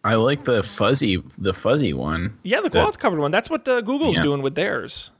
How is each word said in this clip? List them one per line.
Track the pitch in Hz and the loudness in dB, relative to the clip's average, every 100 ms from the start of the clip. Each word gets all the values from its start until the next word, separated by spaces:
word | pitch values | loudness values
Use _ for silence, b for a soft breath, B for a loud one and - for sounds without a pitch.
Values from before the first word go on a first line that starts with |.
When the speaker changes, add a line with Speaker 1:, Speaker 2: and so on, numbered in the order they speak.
Speaker 1:
I | 104 | 2
like | 113 120 143 | 4 4 2
the | 143 117 | 0 0
fuzzy, | - - 104 139 113 92 - - | 0 0 2 4 2 0 -4 -4
the | 98 | -4
fuzzy | 95 110 147 113 | 0 0 2 0
one. | 67 67 80 92 - | -2 -4 -4 -4 -6
Speaker 2:
Yeah, | - 254 | -2 0
the | 359 | 2
Speaker 1:
The | - | 2
Speaker 2:
cloth | 427 - | 2 0
covered | 247 160 | -2 0
one. | 143 | 2
That's | 185 - | 0 0
what, | 320 269 | -4 0
uh, | 247 | 0
Google's | 214 277 302 | 0 0 0
Speaker 1:
Yeah. | 175 | 2
Speaker 2:
doing | 147 143 | 0 0
with | 135 | -2
theirs | 147 196 139 85 - - | -2 -2 -4 -8 -12 -16